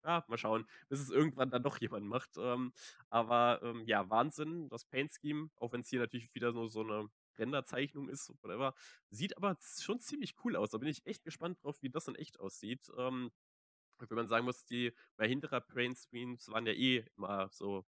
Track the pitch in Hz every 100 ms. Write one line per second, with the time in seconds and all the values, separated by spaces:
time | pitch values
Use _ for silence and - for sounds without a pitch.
0 | 156 170 135 113 110 110 110 - _ 139
1 | 131 135 156 127 147 127 117 - 117 104
2 | 101 120 - - 123 123 123 - - -
3 | - 117 113 120 120 120 120 117 113 104
4 | 95 110 147 143 151 170 139 117 - 131
5 | 151 - 147 151 156 _ 117 123 120 127
6 | 117 123 117 120 120 120 113 110 110 107
7 | 104 _ _ - 117 143 - 131 143 143
8 | 139 135 - - 104 101 135 - - -
9 | _ 104 196 - 196 180 - - - 240
10 | - 294 208 - 240 151 107 113 143 147
11 | - - - - 170 180 143 143 131 147
12 | - - 151 - 98 - 104 127 - -
13 | 127 127 120 _ _ _ _ _ _ _
14 | 120 110 113 113 123 123 - 120 120 -
15 | - - 110 135 135 127 - 127 123 127
16 | - 120 123 120 - 110 113 - 131 123
17 | 113 - 98 101 95 - 98 98 -